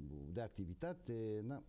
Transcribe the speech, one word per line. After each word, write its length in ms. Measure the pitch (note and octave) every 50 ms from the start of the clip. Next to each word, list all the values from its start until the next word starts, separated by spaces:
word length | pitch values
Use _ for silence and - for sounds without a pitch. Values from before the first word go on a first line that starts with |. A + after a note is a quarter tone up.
| C#2+ C#2 D2 C#2+ C#2+ D2 F2
de 80 | A#2
activitate. 1000 | A#2 - - - F#2+ E2+ F2 - E3 F3 F3+ F3+ - - A#2 A2+ A2 G#2+ G#2+ G#2+ G#2
N-am, 180 | A#2+ C#3 - -